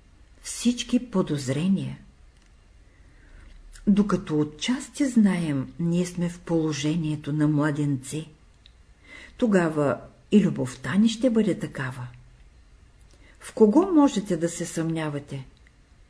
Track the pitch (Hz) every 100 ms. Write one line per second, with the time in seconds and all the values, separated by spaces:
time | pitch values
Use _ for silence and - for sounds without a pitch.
0 | - - - - - - 233 240 - 247
1 | - 185 156 147 127 135 185 185 131 135
2 | - - - _ _ - _ - - -
3 | - - - - - - - - 214 202
4 | 202 180 - 151 151 - - 269 - -
5 | 277 233 196 175 165 139 127 - 170 170
6 | 175 170 175 175 - 170 156 139 151 170
7 | 151 147 143 151 151 147 151 147 147 135
8 | - 151 156 - _ _ - - - _
9 | - - - - 240 190 165 151 139 -
10 | - - _ 214 180 135 127 - 131 190
11 | 226 - 262 226 202 156 151 - 131 127
12 | 123 - - - - - - - - _
13 | - - - - - - 214 254 392 311
14 | 285 202 190 165 170 - 165 170 165 160
15 | 156 143 143 139 131 - - _ _ -